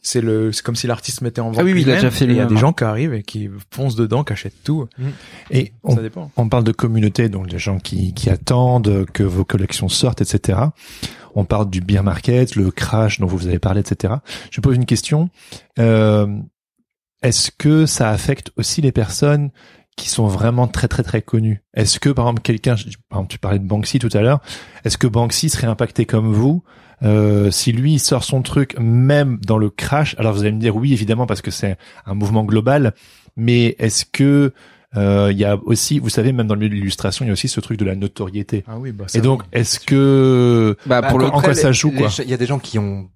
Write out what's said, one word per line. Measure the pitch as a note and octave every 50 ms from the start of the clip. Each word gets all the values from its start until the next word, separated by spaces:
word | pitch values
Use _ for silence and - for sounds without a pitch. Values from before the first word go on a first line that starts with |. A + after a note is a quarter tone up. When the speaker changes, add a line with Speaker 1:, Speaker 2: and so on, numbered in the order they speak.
| _
Speaker 1:
c'est | - - B2
le, | A2+ A2+ A2 A2 A2 A2 A2
c'est | - -
comme | - A#2+
si | A#2 -
l'artiste | A#2+ A#2+ A2 - - - - C3
mettait | A#2+ - -
en | A#2 A2+
vente | A2+ A2
Speaker 2:
Ah | E3+
oui, | F#3 F#3+
oui, | F3+
il | D#3 C3
a | C#3
Speaker 1:
lui-même, | F3 -
Speaker 2:
déjà | B2+
fait | A2+ - C#3
Speaker 1:
et | B2
il |
y | B2
a | B2 B2
Speaker 2:
lui-même, | A#2+
Speaker 1:
des | G#2+
Speaker 2:
hein. | A2
Speaker 1:
gens | A#2 D3 E3+
qui | - -
arrivent | A2 G#2+ G#2+ C#3 E3 C3
et | G#2+ G#2
qui | - - A2 G#2 G2+ G2 G2+ G2+ _
foncent | - - C3+ C#3 A#2
dedans, | A2 A#2 A2 A#2 B2 D3+
qui | - G#2
achètent | G2 - - - _ _
tout. | - D3+ D#3+ C#3 A2+ _ -
Speaker 3:
Mm. | B2+ C3+ C#3 - - - - - - -
Speaker 4:
Et | - C3 B2
Speaker 1:
Ça | G2+ - - _
Speaker 4:
on, | - -
Speaker 1:
dépend. | A2+ A2 A2 - F2+ F2 D3 -
Speaker 4:
on | - A#2+ A2+
parle | C3 B2 A2+
de | A2 A2
communauté, | _ - A#2+ A2+ A2+ G#2+ G#2+ G2 - A#2+ A2+
donc | G2 F#2+ F#2+ F#2
les | - -
gens | - - G2 F#2+
qui, | - - - F#2 F#2 F2+ -
qui | - - -
attendent | F#2+ - - - B2+ B2 B2+ B2 B2 B2 A2 G#2 G2+ G2 F#2+ F2+ -
que | - G#2
vos | G2 F2 F#2 F#2+
collections | - - G2+ F#2+ - - - - F#2+
sortent, | - - - B2+ A#2+ -
et | G2+
cetera. | - - - - - F#2+ F#2 A#2+ D3+ D3+ _ - - - - - - - - - - -
On | G#2 G2+
parle | - - G#2 G#2+ G2
du | F#2 F#2
beer | F2+ F#2 G2+ G2 G2
market, | G2+ F#2+ - - - A#2+ B2 B2+ B2 -
le | G#2+ G2 F#2+
crash | - - - - - G#2+ A2 G#2+ G2+ -
dont | G2+
vous | F2+ F2+ F2+ F2
avez | F2+ F2 E2+
parlé, | - G2 F#2 G2+
et | G2
cetera. | - - - - G2 A2 C#3 - - - - - -
Je | - -
pose | G#2 C3+ C3
une | B2 B2+
question. | - A#2 A2 - - D3 D3 E3 F3+ _ _ - - - - _ _ _ -
Euh, | A#2 A2+ A2+ A2 A2 G#2+ G#2+ G#2+ G#2 G2+ G2+ G#2 G2+ - _ _ _ _ _ _ _ _ _ _ _ _ _ _ -
est-ce | B2+ A#2 - - -
que | - _ - D3 D3+ D#3 D#3+
ça | D3 - - B2+ A2+
affecte | G#2+ G2 - - C#3 - - - _
aussi | - A2+ - - -
les | D3+ C3+ B2
personnes | - A#2 G#2 - - - D3 D3 D3 D3 C#3+ - _ - - - _ _ _ _
qui | - - -
sont | - - A2+
vraiment | G#2 F#2+ F#2 G2+ A2+ A#2+ B2 B2 A#2+
très, | - - - A#2
très, | - - A#2+
très | - - A#2 -
connues ? | - - A#2 A2 A2 G#2+ G2+ _ _ _
Est-ce | - A2 G2+ - -
que, | - C#3+
par | C#3+ B2+ A#2+
exemple, | A#2+ A#2 A2+ -
quelqu'un, | - A#2+ A2 - - A#2+
je, | G#2+ G2 A2 - - _ _
par | - G2+
exemple, | G2 G2 -
tu | -
parlais | - G2 G2+ G2+
de | F#2+
Banksy | F#2+ G#2+ G#2 G#2+ - - C#3
tout | B2 A#2 -
à | G#2+
l'heure, | G#2 A#2+ C#3+ C#3+ _ - - - - - - - _
est-ce | A2 G2+ -
que | - B2+
Banksy | G#2 A#2 A#2 A#2 - - - D#3+
serait | - - -
impacté | A2+ A2 - A#2+ A2+ - - A#2
comme | - - A2 A2 A2 G#2+
vous, | G#2 A2+ C3+ D3+ F3 - _ - - - _ - _ -
euh, | A2 G#2+ G#2+ G#2 G#2 G#2 G#2 G2+ G2+
si | F#2 - - - A2+
lui, | A#2 B2+ D3 D#3
il | C#3
sort | - - D3 B2 -
son | - - C3 B2
truc, | - - C#3+ C#3 - - -
même | A#2 A2+ A2+ A#2+ B2+ C3+ C#3+ D3 D3 C#3 B2 G#2 F#2+
dans | G2 A2+ A2
le | G#2+ G#2
crash ? | - - - - - D3 D3+ C#3+ - -
Alors, | A2 A2+ G#2+
vous | G2+ G#2
allez | G#2+ G#2
me | A2
dire, | A2+ A#2 G2+
oui, | G#2+ A#2+ C#3+ C#3
évidemment, | A2 G#2 G2+ A2+ A2+ B2
parce | A2+ A2 F#2+ -
que | -
c'est | G#2 - - G2+ F#2+ - - - - - _
un | - G2
mouvement | G2+ G#2 G2+ G#2+ A2 G#2+
global, | G2+ G#2+ G#2+ A2 B2+ C#3 D3 C#3 A#2 - _ _ _ _ _ _ - _
mais | - A2+ A#2 A#2+ A#2+ A#2+ A#2 - _
est-ce | - A2+ G#2+ - -
que, | _ _ - C3+ C#3 C#3+ C#3+ C#3+ C3+ - _ - - _ _ _ _ -
euh, | G#2 G2+ G2+ G2+ G2+ G2+ G2+ G2+
il | G2
y | G#2
a | G2+ G#2 G2+ -
aussi, | - A#2+ G#2+ - - D3 D3
vous | B2+ A#2
savez, | - - G#2+ B2 C3
même | B2 A2+
dans | G#2+ G#2+
le | G2+
milieu | G#2+ G#2+
de | G#2
l'illustration, | G2+ G2 F#2+ F2+ - - G2+ G2 - C3
il | A#2
y |
a | G2+
aussi | F#2 - C3
ce | - -
truc | G2+ - A#2 G#2
de | G#2
la | F#2+ F#2+
notoriété. | G2 G2 G2 _ - G#2+ F#2 F#2+ G#2 G2+ - - G#2 F#2 -
Speaker 1:
Ah | A2 A2+
oui, | C3 C3+ A2+
bah, | G2+ G2+ F#2+
ça, | - A#2
Speaker 4:
Et |
donc, | A2+ C3 C3+ B2 G#2
Speaker 1:
oui. | - -
Speaker 4:
est-ce | A#2+ A#2 - - -
que, | - - C#3+ C#3 C#3 C#3 C3+ C3+ C3 C3 C3 B2 B2 B2 A#2+ A#2 A2+ G#2+ G#2 - -
Speaker 2:
Bah, | C#3 B2+ B2
Speaker 3:
Bah, | A#2 -
Speaker 2:
pour | C3+ B2+
le | C3
Speaker 4:
en | C3+
quoi | C#3 C#3+
Speaker 3:
après, | C#3 F#3 C#3
Speaker 4:
ça | - D3+ C#3
Speaker 3:
les, | C3
Speaker 4:
joue, | B2 - D#3
Speaker 3:
les | C#3 C3
Speaker 4:
quoi ? | B2+ G#2
Speaker 3:
ch-, | G2 - C#3
il | B2
y | B2+
a | A#2+
des | B2
gens | A#2+ C#3+ C#3
qui | - - - A2
ont | G#2 G2+ G2 G2 F#2+ F#2+ _